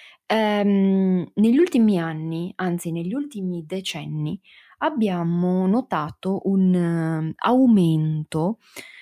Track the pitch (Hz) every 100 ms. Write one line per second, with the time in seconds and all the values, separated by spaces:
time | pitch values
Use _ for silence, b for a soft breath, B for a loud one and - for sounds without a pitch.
0 | B B - 220 214 208 202 196 196 190
1 | 190 185 - - 220 269 359 247 214 180
2 | 165 156 160 165 175 - 185 170 175 170
3 | 175 254 285 220 185 170 156 190 185 156
4 | 151 151 151 190 b b b b 311 302
5 | 208 180 170 175 180 185 185 226 254 165
6 | 151 - 190 196 - 196 185 180 170 170
7 | 160 160 160 - 202 254 262 208 165 156
8 | 156 156 151 156 175 226 B B B B